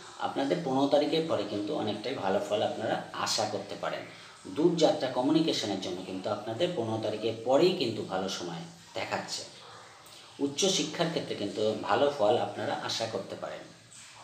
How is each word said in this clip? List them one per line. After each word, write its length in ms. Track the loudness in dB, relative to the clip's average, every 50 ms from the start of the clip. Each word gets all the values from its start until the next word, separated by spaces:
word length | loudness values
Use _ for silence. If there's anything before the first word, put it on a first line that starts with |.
| -16 -14 -8 -4
আপনাদের 380 | -4 -2 0 0 2 2 2 0 0
পনেরো 220 | 0 2 4 4
তারিখের 360 | 6 6 6 6 6 2 2 2 2
পরে 160 | 2 0 0 0
কিন্তু 260 | -2 -2 -2 -2 -2
অনেকটাই 380 | -2 0 -2 -2 -2 -4 -4 -4
ভালো 260 | -2 0 2 2 2 2 2
ফল 140 | 2 2 2
আপনারা 400 | 2 0 -2 -2 -2 -2 -2 -4 -6 -6
আশা 320 | -4 -2 0 2 2 0
করতে 300 | 0 -2 -4 -6 -6 -8 -6
পারেন। 200 | -4 -4 -4 -4 -8 -10 -14 -16 -18 -18 -18 -16 -14
দূরযাত্রা 600 | -8 0 4 4 6 6 6 6 4 4 4 0 -2
কমিউনিকেশনের 720 | 0 2 4 4 4 4 4 2 2 0 0 -2 -2 -2
জন্য 220 | -4 -4 -6 -6 -6
কিন্তু 240 | -8 -8 -6 -2 -2
আপনাদের 380 | -4 -4 -4 -4 -2 -2 0 -2 0
পনেরো 240 | -2 -2 -2 -2 -2 -2
তারিখের 300 | -2 -2 -2 -2 -2 -2 -2 2
পরেই 320 | 4 6 6 6 6 4
কিন্তু 280 | 4 0 -2 -2 -4 -4
ভালো 240 | -4 -2 -2 -2 -2
সময় 340 | -4 -4 -6 -6 -8 -8 -10 -12 -16 -20 -16 -10 -8
দেখাচ্ছে। 500 | -6 -4 -2 -4 -4 -4 -4 -8 -8 -8 -10 -16 -18 -18 -18 -18 -18 -18 -20 -20 -20 -20 -20 -20 -20 -20 -14 -8 -4
উচ্চশিক্ষার 680 | -4 -2 0 0 0 2 2 2 0 -2 -2 -2 -2 0
ক্ষেত্রে 240 | 0 -2 -4 -4 -4
কিন্তু 400 | -4 -4 -4 -2 0 2 2 0 0 0
ভালো 280 | 2 2 4 4 4 4 4
ফল 200 | 4 4 4 4
আপনারা 360 | 2 0 -4 -4 -4 -2 -2
আশা 320 | -4 -4 -4 -2 -2 -2
করতে 300 | -2 -2 -4 -6 -6 -8
পারেন। 240 | -8 -8 -8 -8 -10 -12 -16 -18 -20 -20 -20 -20 -20 -20 -20 -20 -18